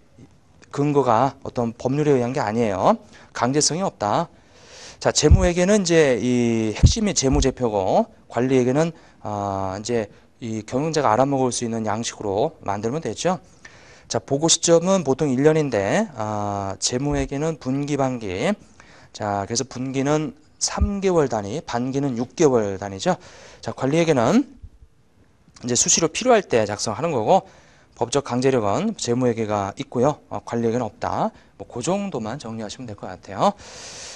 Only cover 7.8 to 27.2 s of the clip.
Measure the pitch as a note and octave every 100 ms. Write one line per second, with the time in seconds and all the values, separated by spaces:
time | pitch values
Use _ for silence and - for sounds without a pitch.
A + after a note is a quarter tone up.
7.8 | F#2 E3 A3+ - - - C3 C3 B2 C3+
8.8 | E3 - - - G#2+ G#2 G2+ G2 F#2+ F#2+
9.8 | G#2+ A#2 G#2 - - - A#2+ A2 G#2 B2+
10.8 | D#3+ D#3 C3 G#2+ C3+ C#3 C3 A#2 A#2 A2+
11.8 | A2 G#2 A#2 - G#2 G2 D3+ - - G2+
12.8 | A2+ D3 C#3+ G2+ E3+ F#3 - - - -
13.8 | - - - A#2 - C#3 D#3+ - - E3+
14.8 | F3 G3 C3+ C3+ D#3 B2+ D3 D#3 D3 A2
15.8 | G2 D#3+ A3 A2+ G#2+ G#2 G#2 G2+ G2 G2
16.8 | - B2 C#3+ C#3+ C3 C#3 D#3+ D#3+ B2+ C#3
17.8 | C#3+ C#3+ C3+ B2+ G#2+ F#2 D#3 G#3 - -
18.8 | - - - - G#2+ G2+ G2 A#2 C3 B2
19.8 | C3 C3 C3+ D3+ D3+ - _ - - -
20.8 | G3+ G3+ F#3+ F3 C3+ A2 G2+ C3+ - A#2+
21.8 | B2+ C3+ C#3 A2+ B2+ - D#3 B2 G#2 F#2+
22.8 | G2+ G2 F3 F3 - - - - - -
23.8 | C3 D#3+ D#3+ C#3 A2+ G#3+ C#4+ - - -
24.8 | - _ _ _ _ _ _ - B2 A#2+
25.8 | F3+ - E3 - A#3+ A3+ - A#2+ G#2 G2+
26.8 | - G#2 E3 C3+